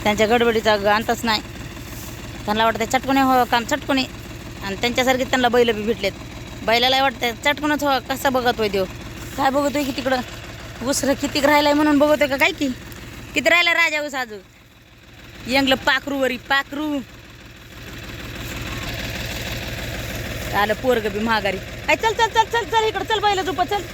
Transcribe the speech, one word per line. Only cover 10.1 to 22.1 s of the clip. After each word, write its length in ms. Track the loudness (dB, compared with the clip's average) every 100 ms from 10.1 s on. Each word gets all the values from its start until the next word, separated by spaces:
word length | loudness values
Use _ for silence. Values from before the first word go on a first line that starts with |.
| 0 -2 -12 -14 -14 -14 -8
उसरं 300 | -2 0 2
किती 280 | 0 0 2
राहिलंय 320 | 4 6 6
म्हणून 240 | 6 6 6
बघतोय 300 | 6 4 2
का 100 | 2
काय 140 | 2
की? 160 | 2 -4 -4 -10 -16 -16 -16 -6
किती 160 | 0 4
राहिलं 220 | 4 4
राजा 300 | 4 2 0
ऊस 140 | -4 -4
अजून? 240 | -6 -8 -16 -20 -20 -20 -20 -20 -20 -20 -20 -16 -2
यंगलं 280 | 2 4 2
पाखरू 420 | 2 0 0 0
वरी 200 | 0 -2 0
पाखरू. 500 | 0 0 -6 -4 -4 -6 -16 -20 -20 -20 -20 -20 -18 -16 -14 -14 -12 -12 -10 -10 -8 -8 -8 -8 -6 -6 -6 -8 -8 -8 -8 -8 -8 -8 -8 -8 -8 -8 -8 -4 0
आलं 160 | 0
पोरगं 380 | 0 2 0 0
बी 60 | -2
माघारी. 380 | 0 0 0 -4 -8 -10 0
"ऐ, 80 | 2
चल, 180 | 2